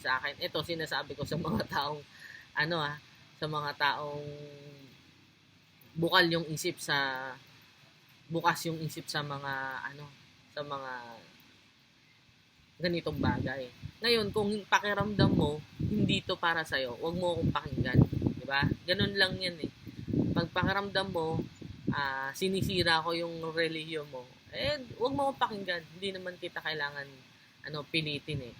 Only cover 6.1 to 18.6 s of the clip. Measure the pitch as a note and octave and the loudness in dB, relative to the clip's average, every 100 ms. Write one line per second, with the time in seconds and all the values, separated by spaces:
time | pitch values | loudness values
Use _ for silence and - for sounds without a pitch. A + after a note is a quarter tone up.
6.1 | F#3 E3+ E3 D#3 D3+ F3+ - - C#3+ C3+ | 6 6 4 -2 -4 -4 -4 -2 0 0
7.1 | C3 C3 B2+ - - - - - - - | -2 -6 -10 -18 -20 -20 -20 -20 -20 -20
8.1 | - - E3 E3+ E3 E3 D#3+ D#3 - - | -20 -6 0 2 2 0 -4 -4 -6 -4
9.1 | D#3 D3 C#3 C#3+ C3+ C3+ C3 - C#3 C#3+ | -4 -4 -6 -4 -4 -4 -6 -8 -10 -16
10.1 | - - - - - C#3+ C#3 C3+ B2 A#2+ | -18 -20 -20 -14 -8 -6 -4 -6 -8 -10
11.1 | A2+ - - - - - _ _ _ _ | -16 -20 -20 -20 -20 -20 _ _ _ _
12.1 | _ _ _ _ _ - - F3 E3+ D#3+ | _ _ _ _ _ -20 -2 0 2 0
13.1 | C#3+ C3+ C3 C3 C3+ B2 - - - A3+ | 2 2 2 0 -2 -6 -10 -14 -2 4
14.1 | A#3 G#3 G#3+ G3+ G#3 F#3 G3 G#3 G3+ G#3 | 4 4 2 2 0 4 4 4 2 2
15.1 | G3+ G3 - D3 D3+ - - - G#3+ G3 | 6 6 6 4 0 -8 -4 0 2 4
16.1 | F#3+ - F3+ E3+ E3 D#3 C#3+ B2+ A#2 D#3+ | 2 0 0 2 2 0 -2 -2 -2 -4
17.1 | F3 F3+ E3 D#3 D3 - - B2+ B2 - | 0 0 2 2 0 -2 -2 4 6 6
18.1 | - - - C3 C#3 | 6 0 0 0 2